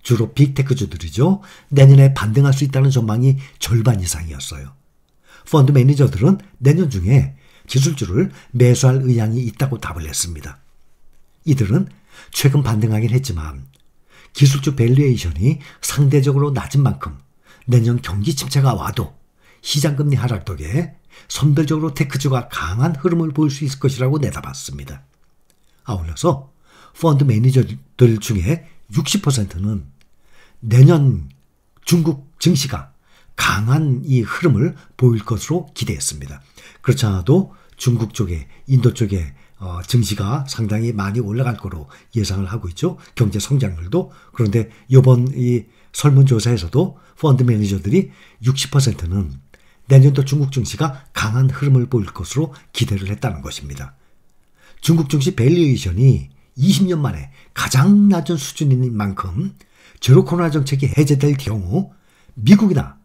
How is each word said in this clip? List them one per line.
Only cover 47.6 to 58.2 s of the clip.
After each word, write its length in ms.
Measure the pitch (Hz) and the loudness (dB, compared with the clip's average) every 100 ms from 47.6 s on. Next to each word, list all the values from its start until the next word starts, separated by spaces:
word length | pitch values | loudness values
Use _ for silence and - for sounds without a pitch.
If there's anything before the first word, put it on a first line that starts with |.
| 104 98 98 165 - - - _ | 0 -2 0 0 -2 -10 -20 _
육십 300 | 113 135 - | -4 -4 -2
퍼센트는 600 | 139 131 98 82 98 87 67 _ _ _ _ - | 0 0 -2 -4 -4 -6 -10 _ _ _ _ 4
내년도 380 | 135 135 135 | 6 6 4
중국 260 | 135 147 135 | -2 -2 -2
증시가 540 | 131 98 - 156 - - | -4 -6 -4 -6 -6 -14
강한 360 | - 107 117 131 | -6 -4 0 0
흐름을 380 | 135 143 131 120 | 0 2 2 2
보일 200 | 120 95 | -2 -4
것으로 460 | - 87 135 156 - _ | -8 -8 -4 -4 -8 _
기대를 360 | - 110 98 98 | -6 -4 -4 -6
했다는 340 | 104 113 82 | -6 -6 -8
것입니다. 520 | - - 71 67 67 _ _ _ _ _ _ _ _ - | -12 -14 -14 -14 -16 _ _ _ _ _ _ _ _ -6
중국 300 | - 165 143 | 0 0 2
증시 240 | 151 135 | 0 -2
밸류에이션이 960 | 190 120 175 156 120 95 87 131 98 67 _ _ - | 0 2 4 2 0 -2 2 2 2 -4 _ _ -2
이십 300 | 165 196 185 | 0 2 0
년 140 | 170 | 0
만에 300 | 143 82 69 - _ | -4 -6 -14 -20 _
가장 540 | - - 131 170 208 202 | -8 -2 2 4 4 4
낮은 280 | 180 | 2